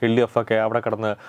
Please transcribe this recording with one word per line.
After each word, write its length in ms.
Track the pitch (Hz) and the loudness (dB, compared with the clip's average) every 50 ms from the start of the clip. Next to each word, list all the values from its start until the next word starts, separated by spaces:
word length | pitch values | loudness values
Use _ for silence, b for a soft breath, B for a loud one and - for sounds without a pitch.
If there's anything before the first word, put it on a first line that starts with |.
എൽ 140 | 120 117 113 | 0 2 2
ഡി 60 | 123 | 2
എഫ് 160 | 120 113 - 120 | 2 2 0 -2
ഒക്കെ 160 | 110 - 113 | 0 0 0
അവിടെ 260 | 110 110 110 113 120 | 0 0 0 -2 -2
കിടന്ന് 340 | 117 117 107 104 110 107 101 B B | -2 -4 -4 -2 -4 -4 -4 B B